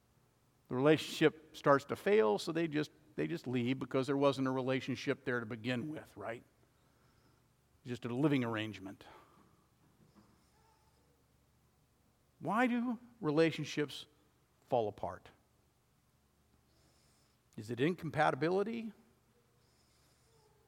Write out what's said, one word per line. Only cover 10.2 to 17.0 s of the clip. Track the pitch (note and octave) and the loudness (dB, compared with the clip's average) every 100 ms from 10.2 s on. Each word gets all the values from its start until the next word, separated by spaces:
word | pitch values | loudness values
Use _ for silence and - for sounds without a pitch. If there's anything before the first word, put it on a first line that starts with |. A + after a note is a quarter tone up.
| - _ _ _ D#5 _ _ _ _ _ _ _ _ _ _ _ _ _ _ _ _ _ | -20 _ _ _ _ _ _ _ _ _ _ _ _ _ _ _ _ _ _ _ _ _
Why | - G#3 B3+ | -2 2 2
do | A#3+ A#3+ A3+ - - | 2 0 -4 -8 -4
relationships | D3+ D3 E3 D3+ D3+ - D3 - - _ _ _ _ _ _ | 0 4 4 4 -4 -2 -4 -4 -16 _ _ _ _ _ _
fall | B2+ G#2+ | 0 0
apart? | G2+ F2+ F2+ - - _ _ _ _ _ _ _ _ _ _ _ _ _ _ _ _ | -2 -8 -8 -16 -20 _ _ _ _ _ _ _ _ _ _ _ _ _ _ _ _